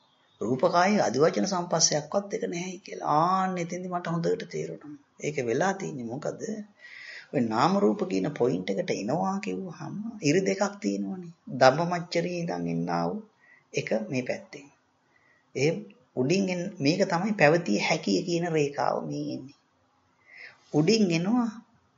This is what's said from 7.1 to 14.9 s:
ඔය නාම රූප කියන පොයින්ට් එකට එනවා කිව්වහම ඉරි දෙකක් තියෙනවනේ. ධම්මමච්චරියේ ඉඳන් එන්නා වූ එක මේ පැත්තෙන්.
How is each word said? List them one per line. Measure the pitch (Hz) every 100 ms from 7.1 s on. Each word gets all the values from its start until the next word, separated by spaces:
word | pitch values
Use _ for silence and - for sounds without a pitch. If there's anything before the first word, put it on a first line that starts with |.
| - -
ඔය | 147
නාම | 113 110 156 196
රූප | 202 101
කියන | 92 95 165
පොයින්ට් | - 120 92 92
එකට | 95 87
එනවා | 104 101 156 190 190
කිව්වහම | - 92 190 - 147 202 226 -
ඉරි | 147 170
දෙකක් | 190 196 196 -
තියෙනවනේ. | 202 202 196 185 175 - -
ධම්මමච්චරියේ | 135 131 147 175 180 170 170 180 175
ඉඳන් | 170 175 -
එන්නා | 170 175 170
වූ | 170 214 - _ _ - _
එක | - - -
මේ | 202 131
පැත්තෙන්. | 123 110 - 143 - _ _